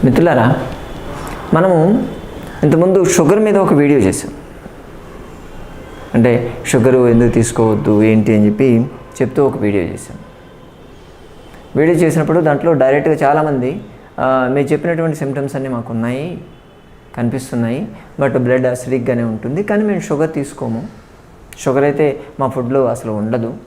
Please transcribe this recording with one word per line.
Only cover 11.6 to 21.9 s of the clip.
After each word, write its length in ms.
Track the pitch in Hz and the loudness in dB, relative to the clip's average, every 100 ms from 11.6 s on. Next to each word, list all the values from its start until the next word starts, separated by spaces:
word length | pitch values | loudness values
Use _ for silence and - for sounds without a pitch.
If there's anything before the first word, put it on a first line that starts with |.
| - - | -6 0
వీడియో 220 | 156 165 | 2 4
చేసినప్పుడు 420 | 165 156 156 160 | 2 2 2 2
దాంట్లో 340 | 156 139 165 | 2 2 2
డైరెక్ట్గా 420 | 151 131 143 147 151 | 2 4 2 2 2
చాలామంది, 680 | 139 151 156 139 127 185 - - - - | 2 2 0 -2 -2 -6 -12 -20 -16 -4
"ఆ, 300 | 131 131 127 | 0 0 0
మీరు 140 | 139 139 | 0 0
చెప్పినటువంటి 500 | 151 170 165 165 151 | 0 0 -2 -2 -2
సిమ్టమ్స్ 380 | 139 139 139 139 | -4 -4 -6 -6
అన్నీ 140 | 135 | -6
మాకు 240 | 123 117 | -6 -6
ఉన్నాయి, 500 | 117 117 127 160 180 - - - - - - - - | -4 -4 -4 -6 -10 -14 -20 -20 -20 -20 -20 -16 -4
కనిపిస్తున్నాయి, 720 | 120 131 - 120 117 127 208 - - - | -4 -4 -6 -4 -2 -4 -6 -12 -16 -4
but 160 | 139 127 | -2 0
బ్లడ్ 280 | 120 127 127 | 2 2 0
అసిడిక్గానే 580 | 123 - 131 120 120 | -4 -4 -4 -2 -2
ఉంటుంది, 400 | 117 110 117 151 | -2 -4 -6 -6
కానీ 200 | 208 208 | -2 0
మేము 160 | 214 196 | 0 -2
షుగర్ 340 | - 147 160 | -2 -2 -2
తీసుకోము, 540 | 156 139 - 120 113 196 - - - - - - - | -2 -8 -6 -6 -6 -8 -14 -20 -20 -20 -20 -20 -6
షుగర్ 240 | - 131 | -2 2
అయితే 360 | 143 | 2